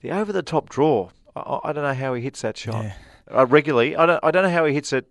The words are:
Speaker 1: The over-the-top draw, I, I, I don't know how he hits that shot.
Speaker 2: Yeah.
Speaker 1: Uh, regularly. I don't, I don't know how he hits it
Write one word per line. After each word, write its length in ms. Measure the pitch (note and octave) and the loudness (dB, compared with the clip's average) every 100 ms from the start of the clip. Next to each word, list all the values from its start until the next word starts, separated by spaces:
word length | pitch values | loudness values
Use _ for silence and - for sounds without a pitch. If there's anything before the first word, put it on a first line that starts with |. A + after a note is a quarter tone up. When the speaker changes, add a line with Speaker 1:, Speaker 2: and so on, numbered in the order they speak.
Speaker 1:
The 120 | B2+ | -6
over-the-top 580 | F3+ G#3 F#3+ D3+ D#3+ - | -4 -2 -4 -2 -4 -4
draw, 400 | - D3+ B2 F2+ _ _ - | 0 2 2 -2 _ _ -14
I, 40 | |
I, 280 | - C3+ D3+ | -8 -6 -4
I 20 | |
don't 120 | D3+ | -4
know 80 | C#3+ | -4
how 200 | C3 C3+ | -4 -4
he 80 | B2 | -6
hits 180 | B2 - | -6 -6
that 140 | A2+ - | -8 -8
shot. 260 | - A2+ | -8 -8
Speaker 2:
Yeah. 100 | G#2+ G2 - _ - | -8 -12 -20 _ -4
Speaker 1:
Uh, 160 | - C3 | 2 6
regularly. 500 | D3 D3 B2+ B2 D#3+ | 4 4 2 2 4
I 100 | E3 | 2
don't, 140 | E3+ | 4
I 80 | D#3 | 2
don't 140 | E3+ | 2
know 60 | F#3+ | 2
how 140 | F3 | 2
he 80 | D#3 | 2
hits 180 | C#3 D3 | 0 -2
it 120 | C#3 - | -4 -4